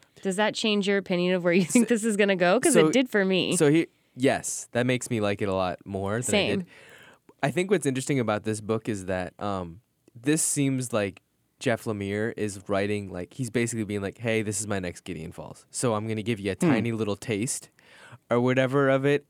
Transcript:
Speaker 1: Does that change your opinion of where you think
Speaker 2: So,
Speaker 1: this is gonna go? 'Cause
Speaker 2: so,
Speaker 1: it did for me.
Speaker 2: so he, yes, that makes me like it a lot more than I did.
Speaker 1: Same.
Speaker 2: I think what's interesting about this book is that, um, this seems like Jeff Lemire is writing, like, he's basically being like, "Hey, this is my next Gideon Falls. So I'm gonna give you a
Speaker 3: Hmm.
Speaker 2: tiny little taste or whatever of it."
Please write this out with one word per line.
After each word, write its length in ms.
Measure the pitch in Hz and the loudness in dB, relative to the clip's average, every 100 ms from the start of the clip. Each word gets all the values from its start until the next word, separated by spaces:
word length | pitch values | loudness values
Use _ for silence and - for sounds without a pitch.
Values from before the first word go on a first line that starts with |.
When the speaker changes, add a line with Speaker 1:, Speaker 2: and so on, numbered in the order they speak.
| _ - | _ -8
Speaker 1:
Does 140 | 202 185 | -4 0
that 180 | 214 | 0
change 320 | - 226 208 190 | 0 0 0 2
your 120 | 202 | 0
opinion 360 | 185 180 180 | 0 0 2
of 80 | 185 | 2
where 120 | 175 | 4
you 100 | 175 | 4
think 240 | 170 247 233 | 4 2 4
Speaker 2:
So, 60 | |
Speaker 1:
this 100 | 233 | 2
is 140 | 220 202 | 0 2
gonna 180 | 202 190 | 2 4
go? 240 | 175 208 | 4 4
'Cause 140 | 330 | 6
Speaker 2:
so, 120 | 240 156 | 6 6
Speaker 1:
it 40 | |
did 160 | 226 262 | 4 2
for 160 | 214 | 2
me. 320 | 190 190 104 170 | 2 2 0 4
Speaker 2:
so 140 | 151 | 4
he, 160 | 156 - _ _ | 4 2 _ _
yes, 540 | 127 131 101 - - - | 0 2 2 -2 -8 -4
that 120 | 117 123 | -2 0
makes 220 | 127 - | 0 -2
me 100 | 120 | -2
like 180 | 104 101 | 0 0
it 80 | 101 | 0
a 60 | |
lot 240 | 95 92 80 - | 0 0 -4 -8
more 340 | 98 98 107 | -6 -2 -2
than 140 | 127 | 0
I 120 | 208 160 | 0 2
did. 100 | 196 | -2
Speaker 1:
Same. 60 | 175 - - - - - - _ | -6 -14 -20 -20 -20 -20 -20 _
Speaker 2:
I 80 | 143 | -2
think 200 | 135 190 | -2 0
what's 160 | 196 143 | 0 0
interesting 340 | 131 127 139 | -2 -2 0
about 240 | 113 107 | 0 -2
this 160 | 107 107 | -2 -4
book 280 | 107 110 - | -4 -4 -2
is 160 | 107 92 | -6 -4
that, 260 | 92 90 - | -4 -6 -8
um, 400 | 101 98 87 85 _ _ _ | -6 -6 -8 -12 _ _ _
this 280 | 117 127 156 | -6 0 0
seems 500 | - - 139 131 123 | 0 0 0 0 -2
like 300 | 113 101 - _ _ _ _ | -2 -2 -6 _ _ _ _
Jeff 240 | - 113 - | -2 -2 -2
Lemire 460 | 104 98 104 110 - | -4 -4 -2 -4 -4
is 240 | 107 98 - | -6 -6 -4
writing, 420 | 98 101 104 98 | -2 0 -2 -6
like, 240 | 92 90 | -10 -10
he's 160 | - 123 | -8 -4
basically 320 | 120 117 120 | -2 -2 -2
being 160 | 101 104 | -4 -4
like, 180 | 98 - | -6 -6
"Hey, 240 | 117 110 | -2 -2
this 180 | 107 101 | -2 -4
is 80 | 107 | -4
my 100 | 98 | -4
next 220 | 90 85 | -4 -8
Gideon 320 | - 82 80 | -12 -10 -10
Falls. 340 | 87 78 - _ | -14 -16 -18 _
So 220 | - 127 | -4 -2
I'm 120 | 107 110 | -2 -2
gonna 160 | 110 | -4
give 160 | 107 113 | -4 -4
you 140 | 98 | -4
a 20 | |
Speaker 3:
Hmm. 160 | 95 175 | 0 2
Speaker 2:
tiny 220 | 123 117 | 2 0
little 240 | 110 107 101 | -2 -4 -4
taste 540 | - 104 120 - - _ _ - - - _ | -4 -4 -2 -6 -12 _ _ -20 -20 -20 _
or 100 | 120 | 2
whatever 480 | 123 127 131 143 135 | 4 2 2 2 2
of 160 | 135 | 2
it." 220 | 139 143 - | 2 0 0